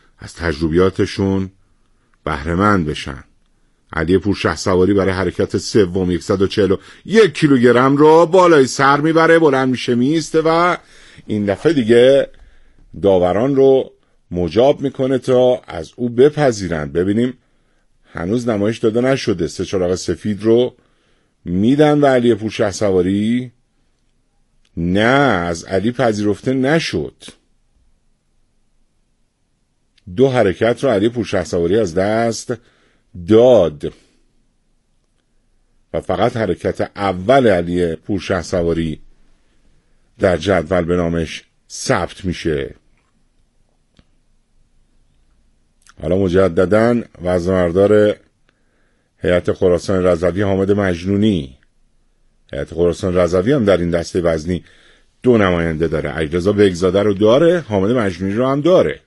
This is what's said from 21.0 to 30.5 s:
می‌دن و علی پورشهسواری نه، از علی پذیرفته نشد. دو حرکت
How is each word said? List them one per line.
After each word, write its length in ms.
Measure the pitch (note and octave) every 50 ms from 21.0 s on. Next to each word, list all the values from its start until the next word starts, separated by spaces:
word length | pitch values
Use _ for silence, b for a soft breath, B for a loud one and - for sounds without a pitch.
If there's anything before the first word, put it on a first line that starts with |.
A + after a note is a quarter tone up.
| _ _ _ _ _ _ _ _ -
می‌دن 540 | E2 F2 F#2 G#2 A#2+ C#3+ C#3+ D3+ D3+ D3 D3
و 60 | C#3+
علی 300 | C3+ C3 B2 A#2+ A#2+ A2+
پورشهسواری 1160 | G2+ A2 G#2+ - - A2+ G2+ F#2 - A2 G2+ F#2+ F#2 F2+ F#2+ G2 G2+ G#2+ A2 A#2+ B2 B2+ A#2+ - _ _ _ _ _ _ _ _ _ _ _ _ _ _ _ _ _ _ _ _ _ _ _ -
نه، 220 | E2 E2+ F2 F2+ G2+
از 640 | A2 A#2+ C3+ C#3 C#3+ C3 G#2 F2 F2 F2 E2+ E2 -
علی 280 | - F#2+ F#2+ F#2+ A#2+
پذیرفته 600 | A#2+ - C3 A#2 G#2+ G#2 G#2 G#2 G2 - - B2+ C3+
نشد. 720 | C3+ B2+ C3+ D#3+ E3 - - - F2 C#2+ - - _ - - - _ _ _ _ _ _ _ _ _ _ _ _ _ _ _ _ _ _ _ _ _ _ _ _ _ _ _ _ _ _ _ _ _ _ _ _ _ _ _ _ _ _ _ _ _ _ _ _ _ _ _ _ _ - - F2+
دو 140 | G#2+ C3 C3+
حرکت 540 | B2+ B2 G#2+ F#2+